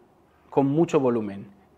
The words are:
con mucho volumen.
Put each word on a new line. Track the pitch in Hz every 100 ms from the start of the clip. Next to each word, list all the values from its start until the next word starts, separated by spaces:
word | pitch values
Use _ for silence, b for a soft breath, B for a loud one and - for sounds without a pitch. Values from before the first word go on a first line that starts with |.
| _ _ _ _ _
con | - 139
mucho | 147 170 160
volumen. | 131 117 104 98 - - _